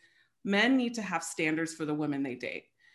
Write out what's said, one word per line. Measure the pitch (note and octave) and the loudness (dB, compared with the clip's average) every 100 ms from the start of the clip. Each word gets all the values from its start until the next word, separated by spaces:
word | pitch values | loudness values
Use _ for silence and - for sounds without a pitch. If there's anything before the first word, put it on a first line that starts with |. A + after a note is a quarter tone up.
| _ _ _ _ | _ _ _ _
men | G3 G3+ A#3 C4 | 0 4 4 4
need | A#3+ A#3 | 2 -2
to | |
have | F#3 E3+ | -2 -2
standards | - - D#3 D#3 D#3+ | -2 -2 0 2 -2
for | - D3+ | -2 -2
the | |
women | D3+ D3+ C#3 | 0 0 -2
they | C#3 B2 | -4 -4
date. | B2 - - _ _ | -6 -8 -12 _ _